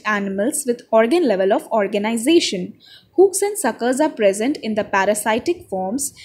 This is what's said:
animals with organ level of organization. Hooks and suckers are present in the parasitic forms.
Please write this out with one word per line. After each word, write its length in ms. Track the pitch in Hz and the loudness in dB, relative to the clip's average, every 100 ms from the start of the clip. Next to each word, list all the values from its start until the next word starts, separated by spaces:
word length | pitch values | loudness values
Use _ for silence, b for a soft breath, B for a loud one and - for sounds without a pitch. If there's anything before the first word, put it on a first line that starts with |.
| 214 | -2
animals 600 | 208 196 196 220 - 247 | -2 -2 -2 -2 -2 -4
with 160 | 240 - | -4 0
organ 360 | 220 233 339 294 | 2 4 2 2
level 240 | 190 190 | 2 2
of 160 | 240 - | 0 0
organization. 1040 | 220 196 202 208 233 247 339 - 190 185 - b b b - | -2 0 -2 -2 -2 4 4 2 -4 -6 -12 b b b 4
Hooks 260 | 381 359 | 4 4
and 160 | 403 415 | -4 -2
suckers 420 | 240 220 233 254 | -4 -2 -2 0
are 100 | 311 | 0
present 460 | 311 202 190 247 302 | 2 0 2 -2 -4
in 120 | 220 214 | -4 -4
the 100 | 208 | -2
parasitic 800 | 196 190 214 226 226 233 349 - | 0 0 0 0 -2 -2 -4 -6
forms. 460 | 185 185 254 - - | -6 -4 -6 -8 -12